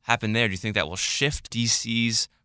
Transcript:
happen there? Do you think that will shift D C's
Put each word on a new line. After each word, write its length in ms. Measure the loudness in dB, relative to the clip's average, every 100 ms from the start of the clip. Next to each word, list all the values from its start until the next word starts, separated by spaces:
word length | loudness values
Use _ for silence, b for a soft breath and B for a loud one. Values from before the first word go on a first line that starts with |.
happen 300 | 0 0 2
there? 140 | 2 0
Do 40 |
you 60 | 0
think 180 | -2 0
that 120 | 0
will 80 | -2
shift 520 | -4 0 0 -2 -4
D 160 | -2 0
C's 600 | 0 0 2 2 0 -4 _